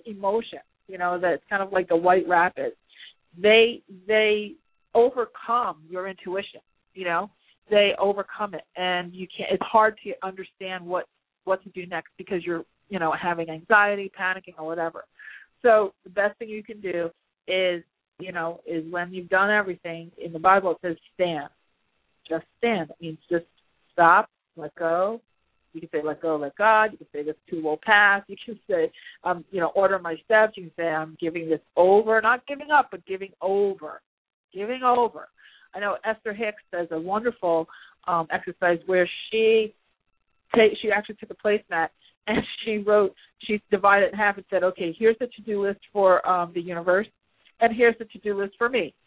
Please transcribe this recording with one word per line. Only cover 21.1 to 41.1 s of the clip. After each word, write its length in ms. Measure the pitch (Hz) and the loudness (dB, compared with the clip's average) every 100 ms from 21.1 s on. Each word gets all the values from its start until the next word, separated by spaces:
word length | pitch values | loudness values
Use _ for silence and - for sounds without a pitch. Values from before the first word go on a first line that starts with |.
stand. 340 | - 175 156 143 _ _ _ _ _ _ _ - | -4 -2 -2 -10 _ _ _ _ _ _ _ -8
Just 160 | 160 - _ | -8 -8 _
stand. 320 | 233 208 151 | -2 -2 -4
It 60 | - | -10
means 180 | 165 160 - | -14 -12 -4
just 160 | 170 - _ _ _ _ | -4 -4 _ _ _ _
stop, 380 | - 165 190 220 _ _ - | 4 6 6 2 _ _ -16
let 180 | 151 | -14
go. 460 | - 165 170 196 226 _ _ _ _ _ | -6 -2 0 -2 -4 _ _ _ _ _
You 80 | 160 | -18
can 100 | 165 | -8
say, 120 | 156 | -6
"Let 180 | 151 151 | -6 -4
go, 140 | 165 151 | -4 -4
let 200 | 143 - | -4 0
God." 360 | 214 220 220 | 4 4 2
You 60 | - | -4
can 100 | - | -14
say, 100 | 147 | -10
"This 120 | 147 156 _ | -8 -10 _
too 120 | 170 | -6
will 180 | 156 156 | -4 -2
pass." 380 | - 208 202 196 202 | 2 4 6 2 -4
You 80 | 196 | -16
can 140 | - 208 - | -14 -14 -4
say, 220 | 180 160 - - - | -2 -2 -6 -20 -10
um, 200 | 175 175 - | -6 -6 -6
you 100 | 190 | -4
know, 120 | 165 | -2
"Order 240 | 196 190 190 | 2 2 2
my 180 | 170 160 | -4 -8
steps." 320 | - 214 214 202 | 2 4 4 0
You 80 | |
can 80 | 170 - | -14 -6
say, 120 | 165 | -4
"I'm 280 | 156 156 156 | -4 -6 -6
giving 280 | 165 170 160 | -6 -4 -2
this 120 | 156 _ - | -4 _ 4
over," 440 | 185 202 220 220 | 6 6 4 2
not 260 | 214 247 - | 2 0 -4
giving 240 | 277 294 | -10 0
up, 180 | 294 - | 2 2
but 140 | 185 175 | -4 -10
giving 260 | 190 196 - | -10 -12 -6
over. 580 | 185 196 202 180 151 - _ _ _ _ _ | -2 0 0 -2 -12 -18 _ _ _ _ _
Giving 300 | 190 208 254 | -10 -8 -2
over. 440 | 254 247 226 151 - _ - _ _ | 2 2 0 -4 -20 _ -20 _ _
I 60 | 190 | -8
know 160 | 202 - | -6 -4
Esther 280 | 214 220 220 | -6 -6 -8
Hicks 300 | 208 214 208 _ | -6 -6 -8 _
does 140 | 175 170 | -8 -6
a 80 | 160 | -6
wonderful, 680 | 175 208 240 - 175 165 165 - - _ - | -4 -4 -4 -2 0 0 -2 -12 -20 _ -4
um, 220 | 170 160 | -2 -2
exercise 480 | 185 185 - 175 175 - | -6 -8 -2 0 0 0
where 240 | 185 175 - - | 0 0 -4 -6
she 440 | 220 220 226 214 - _ _ _ _ _ _ _ | 0 4 4 2 -6 _ _ _ _ _ _ _
ta-, 220 | 233 220 208 | 4 6 4
she 120 | 214 | -2
actually 240 | 202 208 | -2 -4